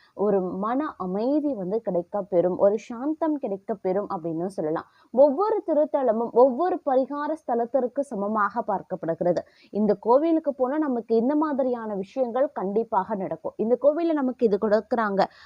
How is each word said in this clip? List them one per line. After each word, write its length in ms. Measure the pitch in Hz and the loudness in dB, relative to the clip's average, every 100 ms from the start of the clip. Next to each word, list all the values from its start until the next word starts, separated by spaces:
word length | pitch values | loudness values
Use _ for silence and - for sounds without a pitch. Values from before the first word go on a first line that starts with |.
| _ | _
ஒரு 260 | - 202 196 | -4 0 0
மன 540 | 185 185 214 262 302 - | 0 -4 -2 -2 -4 -6
அமைதி 580 | 185 196 240 302 294 | -6 -2 0 0 -2
வந்து 280 | 220 180 220 | -4 -4 -4
கிடைக்கப்பெறும், 720 | 208 175 175 202 185 175 180 - | -2 -4 -2 -6 -2 2 2 4
ஒரு 220 | 202 214 | 2 2
சாந்தம் 600 | - 233 285 311 320 294 | -6 -8 -4 -2 -2 -2
கிடைக்கப்பெறும் 680 | 233 196 - 208 190 190 208 | -4 -6 -8 -4 -2 -2 -2
அப்படின்னு 320 | 196 165 160 185 | -6 -4 -4 -6
சொல்லலாம். 380 | 190 156 165 - _ _ | -4 -4 -4 -6 _ _
ஒவ்வொரு 520 | 226 294 269 427 427 - | 4 6 6 0 0 0
திருத்தலமும் 640 | 294 302 285 254 214 233 | 0 2 0 0 0 2
ஒவ்வொரு 500 | 226 269 247 359 359 285 | 6 6 4 -2 -2 0
பரிகார 480 | 254 262 285 294 | 0 0 -4 -6
ஸ்தலத்திற்கு 680 | 311 - 233 233 269 247 - | -6 -4 -4 0 -2 -2 -4
சமமாக 640 | 269 196 202 220 202 233 220 | -6 -4 -2 0 0 -2 -4
பார்க்கப்படுகிறது. 720 | 190 - 180 160 165 175 170 - _ _ | -4 -6 -8 -4 -2 0 -2 -4 _ _
இந்த 260 | 202 214 214 | -2 0 0
கோவிலுக்கு 540 | 214 262 330 320 294 | 2 2 4 0 -2
போனா 240 | 269 254 302 | -2 -2 -2
நமக்கு 380 | 302 240 226 226 | -2 -4 0 0
இந்த 200 | 247 302 | 2 0
மாதிரியான 580 | 311 269 254 240 220 | -2 -2 -2 -2 -6
விஷயங்கள் 580 | 196 196 262 240 233 294 | -8 -8 -4 -2 -2 -2
கண்டிப்பாக 640 | 233 190 202 226 202 185 | -4 -4 -2 0 -2 -2
நடக்கும், 380 | 208 - 165 - - | -4 -4 -6 -8 -4
இந்த 220 | 220 240 | 0 4
கோவில்ல 300 | 285 302 339 | 4 4 2
நமக்கு 340 | 302 254 240 233 | 0 0 2 2
இது 120 | 196 | 2
கொடுக்குறாங்க, 640 | 220 214 - 233 214 190 - - | 2 2 2 -2 0 2 0 -2